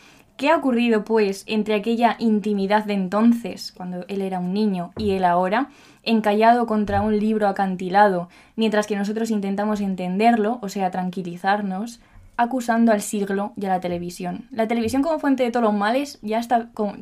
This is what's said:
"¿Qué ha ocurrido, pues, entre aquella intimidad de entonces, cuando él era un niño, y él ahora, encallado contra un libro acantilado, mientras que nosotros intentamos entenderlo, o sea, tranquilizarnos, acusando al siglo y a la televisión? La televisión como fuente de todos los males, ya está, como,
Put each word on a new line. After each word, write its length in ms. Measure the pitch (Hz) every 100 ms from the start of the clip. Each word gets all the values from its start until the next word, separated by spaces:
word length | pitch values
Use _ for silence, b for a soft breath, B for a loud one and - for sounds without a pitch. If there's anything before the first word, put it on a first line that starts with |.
| b b b -
"¿Qué 120 | 277
ha 60 | 330
ocurrido, 480 | 277 233 240 214
pues, 400 | 208 226 202 196 -
entre 260 | 220 208 214
aquella 400 | 226 233 233 -
intimidad 680 | 226 208 214 208 196 214 208
de 80 |
entonces, 800 | 202 185 202 233 233 - - - -
cuando 300 | 180 180 -
él 140 | 196
era 180 | 190 185
un 140 | 180
niño, 380 | 202 214 185 170 -
y 160 | 208
él 140 | 190 180
ahora, 440 | 175 185 220 277 B B B
encallado 600 | - 220 214 214 226 240 233
contra 360 | 214 202 202
un 180 | 214 214
libro 280 | 214 214 208
acantilado, 840 | 196 190 180 185 196 208 180 175 b b -
mientras 320 | 220 214 208
que 80 | 202
nosotros 360 | 202 214 226
intentamos 500 | 214 196 196 208 208
entenderlo, 800 | 196 185 180 190 226 233 208 240
o 80 | 196
sea, 220 | 202 185
tranquilizarnos, 1080 | 185 180 185 175 175 196 208 202 185 233 - b b b -
acusando 540 | 240 254 233 233 233
al 80 | 208
siglo 500 | 202 208 196 196 208 208
y 80 | 196
a 40 |
la 100 | 180
televisión? 640 | 175 175 175 175 180 175 -
La 160 | 247 220
televisión 340 | 233 226 262
como 180 | 311 311
fuente 240 | 285 262
de 80 | 240
todos 120 | 240 220
los 80 |
males, 460 | 208 208 254 285 -
ya 180 | 214 220
está, 300 | 233 240 233
como, 220 | - 208 -